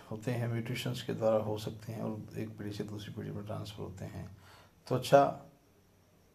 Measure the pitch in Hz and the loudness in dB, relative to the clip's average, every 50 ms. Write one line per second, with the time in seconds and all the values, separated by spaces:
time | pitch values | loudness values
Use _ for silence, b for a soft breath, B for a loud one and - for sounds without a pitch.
0 | - - 110 107 104 127 123 117 120 120 117 117 113 131 127 - - 123 120 - | -10 -10 -10 -4 -2 -2 0 0 0 0 0 0 -2 -2 -4 -2 -2 -2 -4 -4
1 | - - 110 110 110 110 110 107 107 110 107 107 - 107 107 - - - 110 110 | -4 -4 -2 2 4 4 6 4 4 0 -2 -2 -4 -6 -8 -8 -10 -10 -6 -4
2 | 110 113 110 107 104 107 - - 110 110 - - 101 104 104 - 104 104 110 104 | -4 -4 -4 -6 -8 -8 -6 -6 -6 -6 -6 -8 -8 -6 -6 -6 -6 -6 -8 -8
3 | 104 110 110 107 101 104 104 104 101 104 104 104 104 104 - 104 101 92 92 101 | -10 -8 -8 -8 -6 -6 -6 -6 -6 -6 -6 -6 -6 -8 -8 -10 -10 -10 -8 -10
4 | 107 107 110 95 90 92 B B B B B B B B B - - - 131 127 | -10 -10 -8 -10 -10 -12 B B B B B B B B B -18 -4 -2 -2 0
5 | - - 143 139 139 - - - - - - - _ - _ - - - - _ | 6 10 10 10 10 8 4 -2 -10 -18 -20 -20 _ -20 _ -20 -20 -20 -20 _
6 | _ _ - - - _ | _ _ -20 -20 -20 _